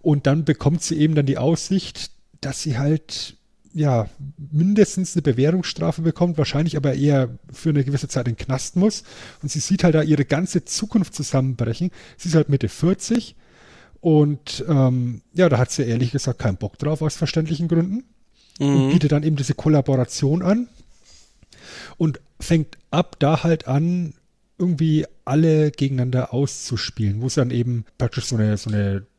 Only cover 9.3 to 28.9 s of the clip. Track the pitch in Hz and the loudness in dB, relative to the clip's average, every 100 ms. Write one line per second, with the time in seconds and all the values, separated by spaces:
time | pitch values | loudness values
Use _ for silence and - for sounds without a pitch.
9.3 | - 147 151 - 190 180 156 151 147 139 | -12 -8 -6 -2 2 4 4 4 2 2
10.3 | 147 190 180 - - 220 214 175 - 139 | 0 0 -4 -4 -8 0 0 0 -6 -2
11.3 | 135 131 123 117 117 180 - - - 175 | 0 0 -2 -4 -2 -4 -6 -20 -10 0
12.3 | 156 143 139 113 - 165 190 - 233 - | 2 2 0 0 0 0 0 0 -2 -2
13.3 | - _ _ - - - - 170 151 147 | -20 _ _ -20 -20 -20 -4 2 4 4
14.3 | 147 - - - 143 131 127 123 113 _ | 0 -8 -10 0 2 4 2 -2 -6 _
15.3 | 165 180 123 127 - 120 117 123 143 - | 2 2 4 0 0 -2 0 0 -2 -4
16.3 | - 113 92 104 - 147 156 156 - 147 | -2 -2 -2 -6 -4 -4 -2 -2 -2 -2
17.3 | 160 156 156 165 165 180 214 - _ _ | -2 -2 -2 0 0 0 -4 -8 _ _
18.3 | _ _ - 143 139 135 175 147 147 151 | _ _ -2 2 4 4 4 4 2 0
19.3 | 147 135 - 156 151 135 135 120 - 139 | -2 -2 0 4 4 4 0 0 -2 0
20.3 | 165 180 220 240 - - - _ - _ | 0 2 0 -2 -12 -20 -20 _ -20 _
21.3 | _ _ - - - - - 160 131 _ | _ _ -20 -20 -20 -20 -2 -2 -2 _
22.3 | _ - 165 151 - _ 151 - - 139 | _ 0 0 0 -10 _ -2 -2 0 0
23.3 | 156 165 160 - 139 165 180 165 - _ | 2 2 0 0 0 0 -2 -4 -10 _
24.3 | _ _ _ 180 151 160 151 - - - | _ _ _ -2 0 2 2 -2 -10 -2
25.3 | 147 165 156 151 - 139 131 123 127 127 | 2 4 4 2 0 -2 0 0 -2 -2
26.3 | 120 143 - - 117 - - 107 101 127 | -2 -4 -4 -8 -6 -6 -4 -2 -2 -2
27.3 | 147 123 120 120 120 107 _ 120 - - | 0 0 0 -2 -4 -8 _ -4 -4 -4
28.3 | 117 107 104 - 104 101 | 0 0 0 -2 -2 -2